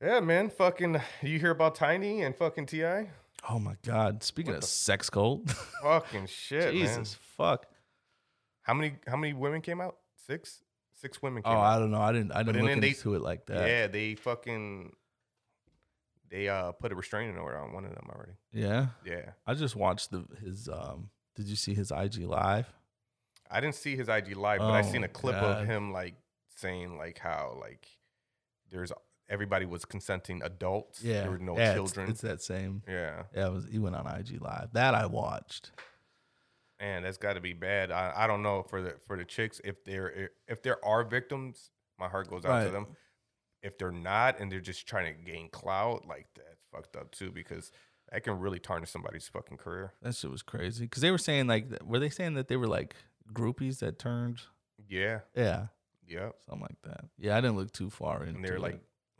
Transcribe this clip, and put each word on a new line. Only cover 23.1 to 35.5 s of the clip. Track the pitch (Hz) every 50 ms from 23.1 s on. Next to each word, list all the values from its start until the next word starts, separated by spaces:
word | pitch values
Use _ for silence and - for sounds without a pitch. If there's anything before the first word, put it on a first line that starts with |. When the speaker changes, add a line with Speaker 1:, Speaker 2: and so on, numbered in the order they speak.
| _ _ _ _ _ - _ -
Speaker 1:
I | - 110
didn't | 117 151 143
see | - - 147 135
his | 127 120 117
I | 110 107
G | 95 98 98
live, | 95 101 104 104 98
but | 107 110
I | 110 107
Speaker 2:
Oh | 104
Speaker 1:
seen | 98 -
a | 120
Speaker 2:
my | 98
Speaker 1:
clip | - - - - 127 107
of | 98 104 101 101 107
Speaker 2:
God. | 107
Speaker 1:
him, | 110 110 104 104 101 95
like, | 92 92 92 90 - _ _ _ _ _ _ -
saying, | - - 92 92 90 87 90 85
like, | 76 80 85 85 -
how, | - 87 78 73 71 62 60 65
like, | 53 55 67 - - - - _ _ _ _ _ _ _ _ _ _ _ _ _ _ _
there's, | 92 90 90 85 - - - _ _ _ _ -
everybody | 101 101 104 98 98 95 92
was | 87 87 85 -
consenting | - - 98 - - 95 90 - - 90 82
adults. | 67 87 95 90 95 92 95 107 - - - - 113
Speaker 2:
Yeah. | 117 110 101
Speaker 1:
There | 101 98
were | 92
no | 87 92 90 85
Speaker 2:
Yeah, | 113 113 110
it's, | 95
Speaker 1:
children. | 101 95 95 - 98 95 110
Speaker 2:
it's | 113 -
that | - 107 90 85
same. | - - 92 95 95 95 98 101 -
Speaker 1:
Yeah. | 95 92 90 85 76 80 85 85 - -
Speaker 2:
Yeah, | 95 98
it | 92 92
was, | 92 - -
he | 110
went | 110 107 90 90
on | 71 67
I | - - - 98
G | 123 - -
live. | - - - - - 117 113
That | 117 131 135 117
I | 107 110
watched. | 85 - - - - - - - -